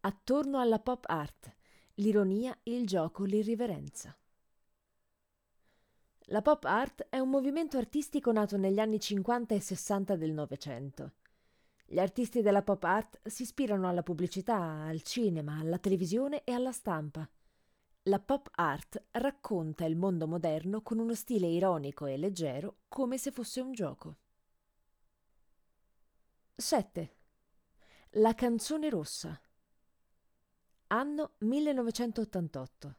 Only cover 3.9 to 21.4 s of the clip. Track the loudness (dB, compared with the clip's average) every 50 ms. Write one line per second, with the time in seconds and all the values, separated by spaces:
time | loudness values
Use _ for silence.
3.9 | -12 -14 -16 -16 -18 _ _ _ _ _ _ _ _ _ _ _ _ _ _ _
4.9 | _ _ _ _ _ _ _ _ _ _ _ _ _ _ _ _ _ _ _ _
5.9 | _ _ _ _ _ _ -10 -2 -2 2 4 4 4 4 4 0 2 2 2 -2
6.9 | -6 -12 -12 _ -2 -2 0 2 2 2 2 2 0 0 -2 0 0 -2 -2 0
7.9 | -2 -4 -4 0 -4 0 2 4 4 4 2 2 0 0 2 2 4 2 2 2
8.9 | 2 0 -2 -2 -2 -2 0 0 0 0 0 0 -2 -2 0 -4 -6 -6 -2 -2
9.9 | 0 0 2 0 0 0 0 -2 -2 -2 -4 -6 -8 -10 -8 -10 -8 -8 -8 -10
10.9 | -10 -10 -14 -14 -14 _ _ _ _ _ _ _ _ _ _ _ _ _ _ _
11.9 | 0 0 0 0 0 -2 -4 0 0 2 4 6 6 4 4 2 0 0 2 2
12.9 | 2 2 0 -4 -12 -14 _ -12 -10 -8 -10 -10 -2 -2 0 2 2 2 2 2
13.9 | 0 0 0 -2 -2 -2 -2 -2 -2 -4 -2 0 0 0 0 -2 -4 -6 -6 -4
14.9 | -6 -6 -6 -6 -4 0 2 2 2 0 -4 -4 -6 -4 -2 -2 -2 0 2 2
15.9 | 2 2 2 0 0 0 0 0 -2 -4 -2 -2 -2 0 0 -2 -4 -4 -4 -2
16.9 | -2 -2 -4 -6 -6 -8 -10 -10 _ _ _ _ _ _ _ _ _ _ _ _
17.9 | _ _ _ 2 2 2 2 0 -2 -2 -2 -6 _ 0 0 0 0 -2 -6 _
18.9 | -12 -14 _ _ _ -2 -2 -2 -2 -4 -6 -2 -2 -2 0 -2 -4 -2 -2 0
19.9 | 0 2 2 2 2 0 0 -2 -2 0 0 0 0 0 -2 -2 -4 -4 -4 -2
20.9 | -2 -2 0 -2 -2 -4 -4 0 0 2